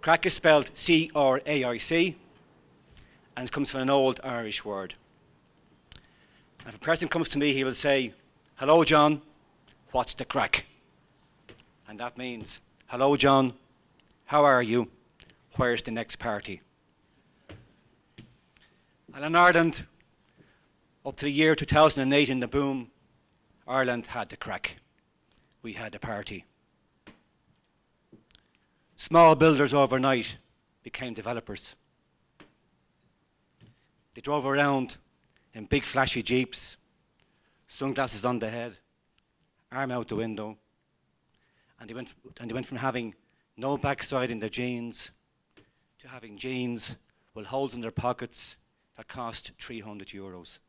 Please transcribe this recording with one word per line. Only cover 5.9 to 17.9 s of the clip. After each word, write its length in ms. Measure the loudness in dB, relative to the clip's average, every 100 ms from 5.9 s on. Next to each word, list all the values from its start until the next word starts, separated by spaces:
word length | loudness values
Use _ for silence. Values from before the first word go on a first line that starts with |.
| -20 _ _ _ _ _ _
And 80 | -20
if 60 | -10
a 80 |
person 240 | -2 -2 0
comes 200 | -2 -2
to 80 | 0
me, 140 | 0
he 120 | 0
will 100 | -2
say, 400 | -2 2 2 0 -10 _ _ _ -8
"Hello, 260 | 4 6
John, 400 | 6 6 6 2 -6 _ _ _ _ _ _
what's 220 | -4 -4
the 100 | -6
crack?" 420 | -4 -2 -2 -2 -6 _ _ _ _ _ _ _ _ -20 _ _ -20
And 120 | -12
that 200 | -12 -10
means, 420 | -12 -10 -12 -12 _ _ _
"Hello, 280 | 2 4 4
John, 380 | 6 6 4 -2 _ _ _ _ _ _ _
how 180 | 4
are 180 | 6 6
you? 280 | 4 0 -2 _ _ _ -20 _ _ -2
Where's 240 | 0 0
the 100 | -4
next 240 | -8 -8 -8
party?" 440 | -6 -6 -8 -16 _ _ _ _ _ _ _ _ _ -20 _ _ _